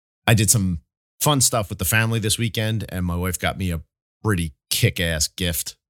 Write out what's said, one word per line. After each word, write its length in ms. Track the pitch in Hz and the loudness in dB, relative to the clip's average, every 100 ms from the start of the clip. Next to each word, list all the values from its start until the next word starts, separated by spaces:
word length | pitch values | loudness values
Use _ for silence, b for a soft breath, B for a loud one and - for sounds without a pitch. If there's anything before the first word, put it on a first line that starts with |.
| _ _ - | _ _ 2
I 80 | |
did 160 | 110 107 | 4 4
some 320 | 117 95 82 - _ _ _ | 2 2 -2 -8 _ _ _
fun 180 | 151 143 | 0 2
stuff 300 | 120 120 104 | 2 0 -2
with 100 | 87 | -4
the 60 | 85 | 0
family 340 | 113 113 113 | 2 2 0
this 180 | 104 - | 0 -2
weekend, 460 | 117 107 110 110 - | -2 -2 -2 -2 -4
and 160 | 92 90 | -4 -4
my 100 | 85 | -2
wife 240 | 92 87 | -4 -2
got 180 | 87 67 | -2 -2
me 140 | 92 | -2
a 100 | 82 - _ _ _ 107 | -4 -8 _ _ _ -2
pretty 260 | 95 82 - _ | 0 -2 -6 _
kick-ass 600 | - 110 - 85 78 - | 0 0 0 -2 0 -4
gift. 480 | - 90 80 - - | -2 -4 -2 -6 -14